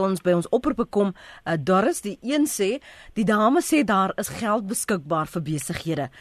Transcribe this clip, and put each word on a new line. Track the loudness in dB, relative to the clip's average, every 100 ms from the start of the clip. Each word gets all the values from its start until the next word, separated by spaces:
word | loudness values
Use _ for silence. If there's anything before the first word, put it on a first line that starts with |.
| 0
ons | 0
by | 2 2
ons | 2
oproepe | 0 0 -2 -2
kom. | 0 0 -2 -18 -12 -4
Uh, | -2
Doris, | 2 2 2 -2 -8
die | -8
een | -2 0 0
sê, | 0 -2 -2 -8 -20 -10 -2
"Die | 2
dame | 4 4 4 4
sê | 2
daar | 4 2 2 -2
is | -6
geld | -4 -2 -2 -2
beskikbaar | -6 -2 -4 -2 -2 -2
vir | -4
besighede. | -4 -4 -4 -6 -4 -4 -4 -10